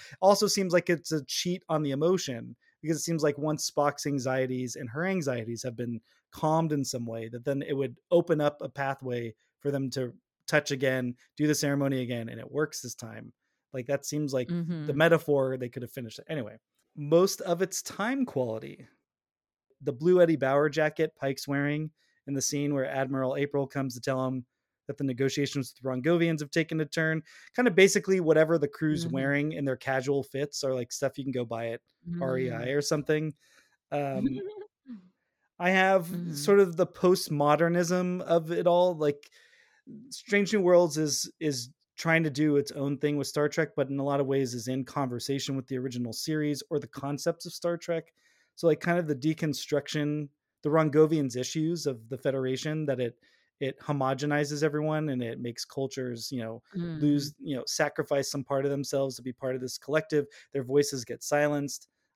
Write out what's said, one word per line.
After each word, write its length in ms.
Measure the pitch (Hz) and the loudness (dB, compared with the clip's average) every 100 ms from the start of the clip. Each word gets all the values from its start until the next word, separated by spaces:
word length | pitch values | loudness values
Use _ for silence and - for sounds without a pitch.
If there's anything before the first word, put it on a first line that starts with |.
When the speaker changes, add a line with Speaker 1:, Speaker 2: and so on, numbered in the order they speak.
| - - | -20 2
Speaker 1:
Also 260 | 190 196 208 | 6 6 4
seems 260 | - 185 | 2 2
like 160 | 175 175 | 2 4
it's 240 | 170 - | 0 0
a 100 | 156 | -4
cheat 400 | 135 - 175 180 - | -4 -4 -2 -4 -2
on 120 | 156 | -2
the 100 | 147 | 0
emotion, 680 | 139 160 185 - 120 120 120 _ _ | 0 2 2 0 -6 -10 -16 _ _
because 160 | 151 156 | -4 -2
it 60 | |
seems 200 | - 165 | -2 0
like 140 | 147 143 | 0 0
once 340 | 156 156 - | -2 -2 -2
Spock's 340 | - 143 139 151 | 0 0 0 -2
anxieties 680 | 139 127 131 131 127 127 - | -2 0 0 -2 -2 -6 -8
and 140 | 127 | -10
her 160 | 131 180 | -4 -2
anxieties 580 | 190 143 123 110 117 | -2 -2 -4 -4 -8
have 140 | 131 117 | -8 -6
been 240 | 120 113 - _ _ | -6 -8 -12 _ _
calmed 420 | - 156 160 160 | -4 0 2 2
in 100 | 147 | 0
some 220 | 127 127 117 | -2 -4 -6
way, 240 | 113 113 | -8 -8
that 160 | 120 120 | -6 -2
then 160 | 139 | -2
it 120 | 139 | -2
would 220 | 139 135 120 _ | -2 -2 -6 _
open 300 | 175 175 156 | 2 4 2
up 200 | 147 147 | 2 0
a 60 | 127 | -6
pathway 680 | 139 135 135 127 123 117 110 _ _ | -4 -4 -4 -6 -6 -6 -10 _ _
for 100 | 143 | -4
them 180 | 135 135 | -2 -2
to 220 | 135 123 - _ _ - | -4 -6 -8 _ _ -2
touch 240 | 156 147 | 0 0
again, 440 | 139 135 131 123 123 _ - | 0 0 0 -2 -6 _ -2
do 100 | 151 | 0
the 80 | 147 | 2
ceremony 460 | 143 143 139 135 | 0 0 0 0
again, 260 | 123 120 113 | -2 -6 -6
and 100 | 117 | -10
it 140 | - | -8
works 300 | 139 151 - | -4 -4 -4
this 140 | 123 - | -12 -12
time. 360 | 113 110 - - _ _ _ | -14 -14 -18 -20 _ _ _
Like, 160 | 135 123 | -10 -4
that 180 | 139 - | -4 -4
seems 280 | 147 147 | -4 -2
like 160 | 131 123 | -2 -2
the 40 | 175 | -4
Speaker 2:
Mm-hmm. 420 | 170 170 151 143 | -4 -4 -2 4
Speaker 1:
metaphor 580 | 165 165 156 143 131 131 | 6 6 4 2 2 -2
they 140 | 123 | -6
could 140 | 127 | -8
have 80 | 123 | -10
finished 280 | - 117 - | -10 -12 -12
it. 60 | - | -8
Anyway, 300 | 160 107 110 _ _ _ - | -8 -8 -12 _ _ _ -12
most 420 | 147 170 190 - | 4 6 6 2
of 220 | - 170 | -2 -2
its 200 | 185 - | -2 -4
time 440 | - - 214 277 247 | -10 -6 -4 -2 -2
quality. 640 | 135 123 110 135 - - _ _ _ _ _ _ _ _ _ | -2 -4 -4 -10 -16 -20 _ _ _ _ _ _ _ _ _
The 120 | 139 | -6
blue 280 | 123 165 185 | 0 4 8
Eddie 140 | 170 151 | 8 6
Bauer 340 | 131 143 151 | 2 4 2
jacket 440 | 147 151 151 156 - | 2 0 0 -2 -2
Pike's 280 | 139 139 - | -6 -4 -4
wearing 440 | 139 143 151 156 - _ _ - | -2 -2 -2 -6 -10 _ _ -8
in 60 | |
the 80 | 139 | -4
scene 320 | - 147 143 | -2 -2 -2
where 120 | 143 131 | -2 -2
Admiral 500 | 135 135 135 131 143 | -2 -2 0 -2 0
April 320 | 143 143 135 | -2 -2 -2
comes 260 | 143 135 120 | -4 -6 -4
to 60 | |
tell 240 | 139 131 131 | -4 -2 -2
him 200 | 131 123 _ _ _ - | -4 -8 _ _ _ -12
that 100 | - | -4
the 60 | |
negotiations 680 | 139 123 135 139 143 143 123 - | -4 0 0 0 -2 -2 -6 -8
with 80 | 131 | -6
Rongovians 480 | 127 139 170 165 156 | -2 2 2 2 0
have 100 | 147 | -2
taken 280 | 170 160 160 | -2 0 -2
a 60 | 151 | -4
turn, 380 | - 160 160 - - - - | -2 0 -2 -6 -16 -8 0
kind 120 | 247 | 4
of 80 | 180 | 8
basically 440 | 190 202 196 190 | 6 6 2 2
whatever 380 | 160 156 156 165 | 6 6 6 4
the 100 | 143 | 0
crew's 380 | - 156 156 170 | 0 -2 0 -2
Speaker 2:
Mm-hmm. 80 | 135 | -2
Speaker 1:
wearing 360 | 135 143 147 | 0 0 -2
in 120 | 156 139 | -2 -2
their 100 | 123 | -2
casual 440 | - 135 127 139 | -2 -2 0 0
fits 400 | 131 135 143 - | -2 -4 -6 -4
are, 100 | 139 127 | -2 -2
like, 160 | 120 | -4
stuff 260 | - 135 - | -4 -4 -4
you 60 | |
can 80 | 135 | -4
go 120 | 127 117 | -4 -4
buy 240 | 113 117 | -4 -4
at 120 | 117 - _ 170 170 | -6 -12 _ -10 -4
R 160 | 131 127 | -2 0
E 140 | 127 | -2
I 160 | 117 123 | -4 -2
Speaker 2:
Mm. 80 | 143 | -2
Speaker 1:
or 40 | |
something. 520 | 143 151 143 151 156 - _ _ _ _ _ | 0 0 2 0 0 -6 _ _ _ _ _
Um, 360 | 147 139 135 277 | -4 -2 0 -2
Speaker 2:
<laughs> 1300 | 403 392 427 415 _ 269 220 180 _ _ _ _ - | -2 -6 -12 -16 _ -18 -18 -18 _ _ _ _ -2
Speaker 1:
I 100 | 180 | 2
have 360 | 190 190 190 170 | 4 6 4 2
Speaker 2:
Mm-hmm. 260 | 170 175 | -4 -6
Speaker 1:
sort 260 | 143 147 202 | -2 4 6
of 160 | 190 165 | 6 4
the 80 | 175 | -2
postmodernism 1300 | - 180 180 - 147 147 147 170 175 170 180 180 180 | 2 4 4 2 2 4 6 4 2 2 0 0 -2
of 300 | - 170 160 | 2 2 2
it 160 | 175 175 | 2 4
all. 260 | 175 180 165 | 6 4 4
Like, 340 | 151 143 - - _ _ _ _ - - - | 0 0 -6 -20 _ _ _ _ -20 -20 -16
Strange 440 | - - 202 202 | -16 0 2 2
New 80 | 214 | 2
Worlds 360 | 175 175 175 147 | 6 6 6 2
is, 340 | 151 135 - - | 0 0 -4 -4
is 300 | 156 131 120 - _ - | -2 -2 -6 -16 _ -6
trying 280 | 165 160 | 0 2
to 60 | 156 | 2
do 280 | 135 151 143 | 2 4 4
its 140 | 143 | 2
own 260 | - 139 143 | -2 -2 0
thing 200 | 147 147 | 0 0
with 100 | 131 | -2
Star 200 | 151 147 | 0 0
Trek, 220 | 170 156 - | 0 -2 -2
but 140 | 135 | -2
in 100 | 139 | -2
a 40 | |
lot 160 | 139 143 | 0 0
of 60 | 135 | 2
ways 260 | 139 127 | 0 0
is 140 | 120 113 | -4 -4
in 160 | 131 | -6
conversation 720 | 127 147 135 120 - 139 - 135 | -4 -4 -4 -4 -4 -4 -4 -6
with 120 | 123 | -6
the 100 | 127 | -6
original 340 | 131 120 120 | -6 -6 -6
series 480 | 107 - 156 151 139 - | -6 -4 -2 -2 -4 -4
or 100 | 151 | -6
the 80 | - | -6
concepts 580 | - 139 143 - 165 175 | -8 -6 -4 -4 -4 -8
of 80 | |
Star 240 | - 175 170 | -6 -4 -4
Trek. 340 | - 165 160 _ _ _ _ - | -4 -4 -6 _ _ _ _ 0
So, 120 | 170 | 2
like, 140 | 156 | 2
kind 180 | 175 175 | 2 0
of 80 | 160 | 0
the 80 | 139 | 0
deconstruction, 1120 | 151 156 160 143 - 147 - 151 147 151 147 _ _ _ | 0 0 -2 -2 -2 -2 0 -2 -2 -2 -4 _ _ _
the 60 | 151 | 2
Rongovians' 680 | 160 156 147 156 160 135 123 | 4 6 6 6 6 0 -2
issues 480 | 127 160 156 170 143 | -4 -2 -2 -2 -4
of 200 | 120 113 | -6 -8
the 80 | 127 | -4
Federation, 680 | 143 135 131 131 156 156 147 | -2 0 0 -2 -2 -2 -2
that 120 | 127 | 0
it, 180 | 120 - _ _ _ _ | -2 -4 _ _ _ _
it 180 | 135 - | -6 -6
homogenizes 840 | - 143 131 135 147 147 147 147 | -4 0 0 0 0 0 0 0
everyone 440 | 156 147 151 156 156 | 0 0 0 0 -2
and 140 | 127 | -2
it 160 | 117 120 | -4 -6
makes 240 | 120 117 | -8 -8
cultures, 640 | - - 135 135 127 117 113 | -10 -6 -6 -4 -6 -6 -8
you 100 | 131 | -6
know, 200 | 113 113 - 180 | -8 -10 -10 -8
Speaker 2:
Mm-hmm. 240 | 170 160 | -6 0
Speaker 1:
lose, 340 | 147 147 147 - | 2 2 0 -8
you 160 | 165 131 | -8 -6
know, 80 | - | -4
sacrifice 640 | - 147 - 147 143 135 | -2 -2 -2 -2 -2 -2
some 140 | 143 | -4
part 220 | 127 139 139 | -4 -2 0
of 60 | |
themselves 440 | 139 135 139 135 123 | -2 -2 -2 -2 -4
to 60 | |
be 100 | 127 | -10
part 240 | 123 131 131 | -8 -6 -4
of 60 | |
this 160 | 127 - | -6 -10
collective. 480 | - 156 156 151 143 - - | -2 -2 2 0 0 -6 -8
Their 120 | 139 | -6
voices 420 | 123 143 143 135 117 | 2 4 4 0 -8
get 180 | 117 | -10
silenced. 640 | - 147 147 147 143 - - _ _ | -2 2 2 0 -4 -8 -16 _ _